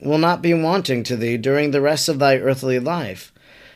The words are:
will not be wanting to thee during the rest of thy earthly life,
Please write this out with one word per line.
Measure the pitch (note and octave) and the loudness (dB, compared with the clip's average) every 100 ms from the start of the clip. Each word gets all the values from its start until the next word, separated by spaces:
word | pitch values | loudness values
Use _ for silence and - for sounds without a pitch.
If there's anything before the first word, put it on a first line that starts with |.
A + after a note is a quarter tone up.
will | C#3+ D#3 | -2 2
not | E3+ E3+ | 2 2
be | E3+ | 2
wanting | E3 D#3+ F#3+ F3+ B2 | 2 2 0 0 -2
to | A2 A#2+ | -2 -4
thee | A#2 A#2+ | -2 -2
during | C3+ C#3+ D3 | 0 0 2
the | C#3 | 2
rest | C#3+ D3+ - | 0 0 -2
of | C#3 | 2
thy | C#3 C3 | 2 4
earthly | A#2+ C3+ C3 B2+ | 2 0 0 -2
life, | C3 F3 A2 F#2+ - _ _ - - | -2 -4 -6 -10 -16 _ _ -20 -20